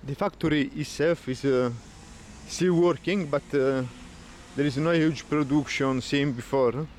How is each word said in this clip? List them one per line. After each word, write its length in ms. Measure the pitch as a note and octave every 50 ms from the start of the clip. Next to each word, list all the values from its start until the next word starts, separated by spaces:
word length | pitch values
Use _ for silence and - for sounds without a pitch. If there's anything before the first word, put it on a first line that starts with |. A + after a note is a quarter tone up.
| -
The 80 | C3+ C#3+
factory 560 | - G3+ G3+ - - - D#3+ D3+ D3+ C3+ C3+ -
itself 520 | D3+ D3 - - - C#3+ E3 E3+ - -
is, 180 | - C3 - -
uh, 260 | C#3 C3 B2+ B2+ B2 A#2+ A#2 - - - - - - - - - - - - -
still 260 | - - - F3+ F#3 F3
working, 540 | E3 F3 F3 E3 C3 - - F3+ G#3 F3+
but, 160 | C#3+ C#3+ C#3+ - - -
uh, 300 | C#3+ C3 C3+ C3+ C3 B2+ B2 - - - - - - - - - - - - -
there 100 | C3 C#3+
is 120 | D3 B2
no 140 | C#3 D3+ E3
huge 320 | E3+ E3 D#3 D#3+ D#3 B2 - -
production 720 | D3+ D3+ D3+ C3 C#3 D3+ C#3 - - - C#3 C3+ C3 C3
seen 300 | B2 - - C#3+ C#3 D3
before. 560 | B2+ A#2+ A#2 - - C3+ C3 A#2+ A2 C3 D#3+ D3 -